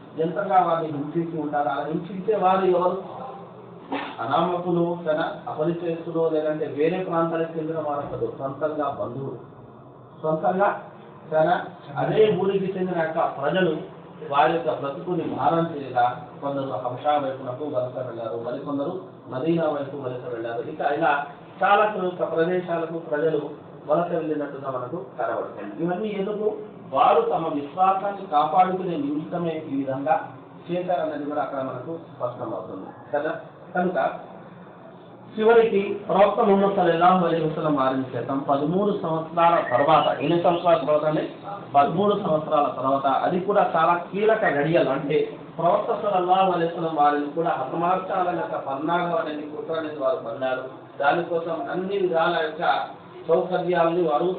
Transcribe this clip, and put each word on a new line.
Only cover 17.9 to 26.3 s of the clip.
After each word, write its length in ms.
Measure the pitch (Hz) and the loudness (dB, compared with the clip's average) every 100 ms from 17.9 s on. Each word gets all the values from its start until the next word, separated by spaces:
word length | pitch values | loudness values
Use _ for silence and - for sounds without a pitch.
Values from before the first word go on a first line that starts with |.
| 131 123 | -4 -8
వెళ్ళారు, 380 | 113 113 92 92 | -6 -6 -6 -6
మరికొందరు 540 | 135 139 139 151 185 - - - | -8 -6 -4 -4 -6 -10 -18 -12
మదీనా 400 | 131 156 170 156 | -4 0 2 2
వైపు 280 | 143 135 143 | -2 -6 -6
వలస 360 | 127 123 123 | -8 -8 -8
వెళ్ళారు. 300 | 117 117 117 | -8 -6 -6
ఇక 180 | 135 156 | -8 -4
ఇలా 460 | 147 151 165 180 - - - - | -2 0 2 2 -2 -12 -18 -2
చాలా 420 | 190 214 214 208 180 | 4 6 4 2 -4
యొక్క 320 | 170 156 160 | -2 -2 2
ప్రదేశాలకు 600 | 165 180 170 165 165 170 | 2 2 0 -2 -2 -6
ప్రజలు 520 | 156 147 160 151 92 - - - - | -4 0 2 0 -4 -10 -16 -18 0
వలస 240 | 156 175 | 0 2
వెళ్ళినట్టుగా 600 | 170 156 147 143 135 135 | -2 -2 -2 -4 -8 -6
మనకు 340 | 127 123 165 - - | -6 -6 -8 -10 -6
కనబడుతుంది. 640 | - 107 - - 101 - 170 | -4 -2 -6 -8 -12 -4 -2
ఇవన్నీ 240 | 202 214 | -2 -4
ఎందుకు? 480 | 190 196 | -2 -4